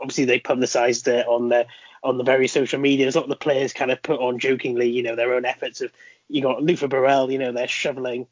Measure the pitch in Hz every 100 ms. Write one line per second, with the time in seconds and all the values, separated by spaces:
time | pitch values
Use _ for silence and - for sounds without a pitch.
0 | 135 - 127 123 - 131 123 131 120 117
1 | 135 120 120 120 120 120 120 - - -
2 | 135 127 123 131 131 147 131 139 143 139
3 | 131 160 143 143 151 135 131 - 127 123
4 | - 143 127 123 131 131 131 120 120 123
5 | 120 117 123 127 123 - 139 - 127 -
6 | - - - 143 135 123 156 170 139 135
7 | 131 139 131 135 127 120 123 - 151 131
8 | 127 123 123